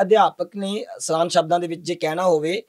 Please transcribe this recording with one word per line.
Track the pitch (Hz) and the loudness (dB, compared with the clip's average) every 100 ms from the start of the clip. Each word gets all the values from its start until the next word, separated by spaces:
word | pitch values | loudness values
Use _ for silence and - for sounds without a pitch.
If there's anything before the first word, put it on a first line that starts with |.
ਅਧਿਆਪਕ | 190 214 175 - 180 202 | 2 4 4 0 -10 -6
ਨੇ | 196 208 | -6 -6
ਆਸਾਨ | - - - 160 170 | -8 -10 -4 0 2
ਸ਼ਬਦਾਂ | 170 160 175 | 2 2 0
ਦੇ | 170 | -2
ਵਿੱਚ | 170 | -6
ਜੇ | 170 | -6
ਕਹਿਣਾ | 170 160 160 | -4 -2 0
ਹੋਵੇ | 185 156 156 208 | 2 2 0 -4